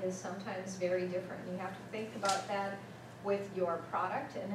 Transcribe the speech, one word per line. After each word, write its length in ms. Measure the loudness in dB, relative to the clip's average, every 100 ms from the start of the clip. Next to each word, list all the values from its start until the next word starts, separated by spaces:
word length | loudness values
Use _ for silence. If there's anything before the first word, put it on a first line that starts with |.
is 140 | 0 0
sometimes 580 | -4 -4 -4 -4 -4
very 320 | 0 4 4 4
different. 360 | 0 -2 -4 -4
You 80 | -2
have 180 | -4 -4
to 60 | -6
think 240 | -4 -4 2
about 320 | 4 4 2
that 300 | 0 0 -2 -8 -12 -14 -4
with 260 | 2 2 2 2
your 200 | 2 2 0
product 460 | 0 2 0 -2 -4
and 160 | -2